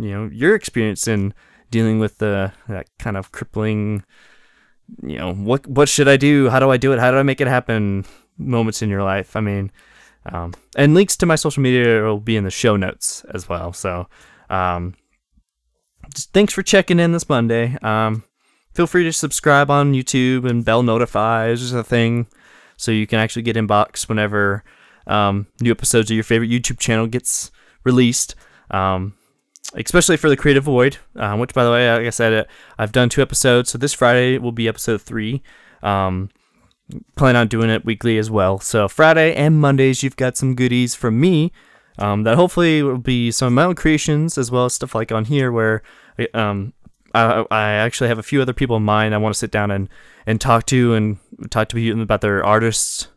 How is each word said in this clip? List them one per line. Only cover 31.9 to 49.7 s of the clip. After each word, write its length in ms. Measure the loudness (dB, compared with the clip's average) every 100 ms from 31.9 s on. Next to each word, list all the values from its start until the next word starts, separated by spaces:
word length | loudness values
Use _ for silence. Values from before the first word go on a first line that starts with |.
like 140 | 0 -2
I 40 |
said, 220 | 0 0
uh, 120 | 0 -4 -14 -20 -8
I've 140 | -2
done 160 | 2 2
two 140 | 2
episodes, 480 | 0 2 4 2 2
so 80 | -4
this 140 | -4
Friday 460 | 2 2 4 2 0
will 140 | -4
be 160 | -4 -4
episode 340 | -4 -4 -4
three. 400 | -4 -8 -6 -8 -10 -20 _ _
Um, 480 | -2 0 0 -2 -8 _ _ _ _ _ _ -20 -14 0
plan 200 | 2 4
on 120 | 2
doing 220 | 0 0
it 140 | 0
weekly 340 | -2 -4 0 0
as 120 | 0
well. 280 | 0 0 0
So 300 | -2 0 0
Friday 460 | 4 4 6 4
and 240 | 2 2 4
Mondays, 440 | 4 4 2 2
you've 140 | -4 -2
got 200 | -4 -2
some 180 | -4
goodies 400 | 0 0 2 -2
from 240 | -2 -2 2
me, 340 | 2 2 0 -6 _ _ _ -6
um, 260 | -2 0
that 120 | 2 2
hopefully 460 | 2 2 2 2
will 160 | 0 -2
be 320 | -2 -2 -2
some 160 | -2 0
of 60 |
my 120 | 2
own 100 | 2
creations, 640 | 0 0 0 0 -2 -2 -4
as 140 | -2
well 160 | 0 -2
as 80 |
stuff 200 | -4 -6
like 160 | -6 -4
on 120 | -4
here 260 | -2 0 0
where, 320 | 0 0 -2 -6 -20 _ -8 -6
um, 380 | -2 -2 -4 -8 -12 -20 _ _
I, 300 | 2 2 2 0
I 220 | 0 0
actually 360 | 0 -2 0 -2
have 100 | -2
a 60 |
few 180 | -2 -2
other 100 | 0
people 240 | -2 -2 0
in 60 |
mind 320 | 2 2 2
I 40 | 0
wanna 160 | -2
sit 160 | -2 -4
down 200 | -2 -2